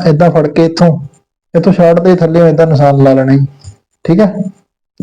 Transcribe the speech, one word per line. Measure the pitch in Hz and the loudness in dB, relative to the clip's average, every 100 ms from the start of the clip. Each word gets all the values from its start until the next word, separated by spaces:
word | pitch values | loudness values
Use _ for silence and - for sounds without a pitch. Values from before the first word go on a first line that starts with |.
| 170 | -2
ਏਦਾਂ | 156 175 | 0 0
ਫੜ | 156 147 | 0 -2
ਕੇ | 165 | -2
ਇੱਥੋਂ, | 165 165 170 147 - - _ _ _ | -2 0 -2 -2 -8 -20 _ _ _
ਇੱਥੋਂ | 170 190 | -2 0
ਸ਼ਰਟ | 185 170 170 | 2 2 2
ਦੇ | 185 175 | 0 0
ਥੱਲੇ | 160 165 170 | 0 0 0
ਏਦਾਂ | 151 160 | 2 0
ਨਿਸ਼ਾਨ | 143 143 139 | 0 0 2
ਲਾ | 135 | 2
ਲੈਣਾ | 135 131 139 | 2 0 0
ਜੀ, | 139 - - - _ _ | -2 -8 -20 -20 _ _
ਠੀਕ | - 180 | -2 0
ਹੈ। | 208 - - - _ _ _ - | 0 -2 -10 -12 _ _ _ -18